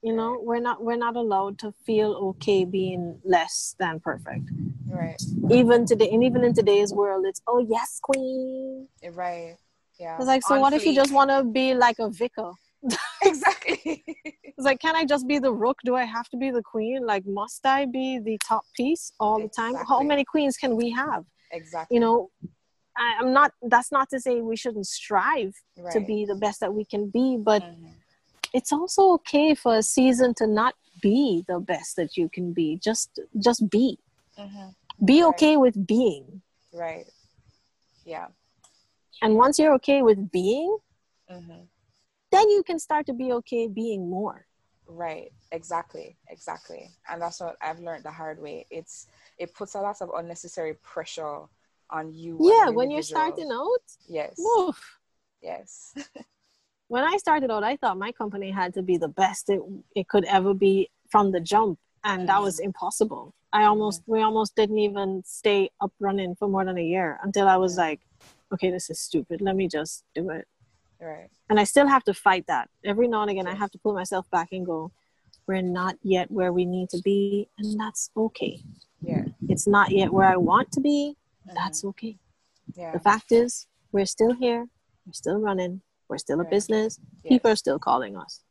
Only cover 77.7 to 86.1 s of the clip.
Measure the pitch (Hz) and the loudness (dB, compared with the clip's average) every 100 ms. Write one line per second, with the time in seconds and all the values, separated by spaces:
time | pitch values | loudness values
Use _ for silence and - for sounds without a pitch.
77.7 | 214 214 - - - 220 - - - - | -6 -6 -8 -10 -4 -4 -4 -8 -10 -18
78.7 | - _ _ - - - - - - - | -20 _ _ -6 -4 -4 -8 -2 0 4
79.7 | 202 196 196 185 185 190 185 175 196 262 | 4 4 2 2 6 6 6 4 2 2
80.7 | - 277 294 294 294 _ _ 190 180 185 | -2 0 0 -2 -8 _ _ -12 -6 -6
81.7 | - 202 - 226 202 _ _ _ _ - | -6 -10 -10 -14 -14 _ _ _ _ -20
82.7 | - 170 175 208 220 - 233 240 - - | -14 -8 0 2 2 4 2 4 -4 -14
83.7 | _ _ 202 196 - 226 247 247 233 240 | _ _ -2 -2 2 2 2 0 -2 -6
84.7 | _ _ _ - - - 196 214 190 180 | _ _ _ -20 -10 -4 -2 -2 -2 -4
85.7 | 185 _ _ _ | -8 _ _ _